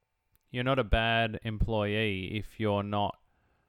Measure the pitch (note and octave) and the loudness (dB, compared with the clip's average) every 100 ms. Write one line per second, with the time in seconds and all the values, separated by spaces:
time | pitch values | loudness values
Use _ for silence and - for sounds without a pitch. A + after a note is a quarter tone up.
0 | _ _ _ _ _ B2 B2+ C3+ G#2 A2+ | _ _ _ _ _ -4 0 0 2 2
1 | A2+ A2+ A2+ A2 A#2 G#2+ A#2 A2 G#2 G#2+ | 4 2 2 -2 -6 -2 0 0 0 2
2 | A2 F#2+ F#2 G#2+ G2 - G#2+ G2+ G2+ G#2 | 0 -2 -4 -6 -8 -4 0 0 0 0
3 | G2+ - _ _ _ _ | -2 -4 _ _ _ _